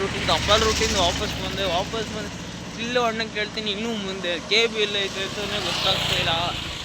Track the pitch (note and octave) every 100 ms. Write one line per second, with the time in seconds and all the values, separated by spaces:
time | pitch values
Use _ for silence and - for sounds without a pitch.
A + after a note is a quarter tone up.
0 | G3 - F#3 D#3+ G3 A3 A3 G#3+ A3 G#3
1 | F3 F#3+ G#3 - F#3+ F#3 F#3+ E3+ F#3+ A3+
2 | G#3 G#3+ G3+ - - - - - A#3 B3
3 | A#3 A3+ A3 G#3 G#3 A3 G#3+ G3+ A#3 A3
4 | F#3+ F#3+ F3 E3 - G#3+ A#3 A3 G#3 G3+
5 | F#3+ F#3+ F#3+ G3+ G3+ G#3 F3+ F3 F#3+ F#3+
6 | F#3 F#3 F3 E3 F3 - - -